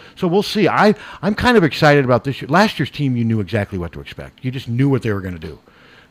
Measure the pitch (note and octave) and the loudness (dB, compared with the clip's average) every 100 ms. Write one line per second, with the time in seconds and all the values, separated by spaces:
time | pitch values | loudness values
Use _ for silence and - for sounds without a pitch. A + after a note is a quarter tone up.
0 | - - F3+ F#3+ G3 G#3 D#3+ A#2+ G3+ - | -20 -6 0 0 0 0 2 4 4 2
1 | - - F#3+ G#3+ A#3+ A#3+ D#3 - D3+ C#3+ | -4 -6 -4 0 2 4 2 4 4 4
2 | B2+ A#2+ C#3 C3 - E3 G#3+ - C#3 - | 4 2 0 -8 0 2 2 0 -6 -4
3 | C#3+ A#2+ A2+ A2 F2 A2 G2+ F#2+ E2+ C#2 | -2 0 0 0 -2 -4 -4 -6 -8 -10
4 | C#2 - C2+ - B2+ B2+ A#2+ A#2+ C#3 C3 | -16 -16 -16 -10 -8 -8 -4 0 2 2
5 | A#2 G2+ F#2 E2+ E2 C#2+ _ _ - - | 0 -4 -6 -10 -12 -14 _ _ -20 -20
6 | _ | _